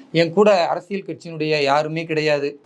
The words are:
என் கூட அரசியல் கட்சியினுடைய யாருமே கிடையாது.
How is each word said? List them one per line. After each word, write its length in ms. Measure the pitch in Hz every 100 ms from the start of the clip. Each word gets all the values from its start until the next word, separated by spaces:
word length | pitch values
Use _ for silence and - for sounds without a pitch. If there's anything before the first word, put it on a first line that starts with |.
| -
என் 220 | 160 165
கூட 340 | 165 208 190 156
அரசியல் 400 | 156 - 196 196
கட்சியினுடைய 560 | 147 170 160 156 151
யாருமே 400 | 139 143 151 160
கிடையாது. 560 | 165 156 151 147 143 -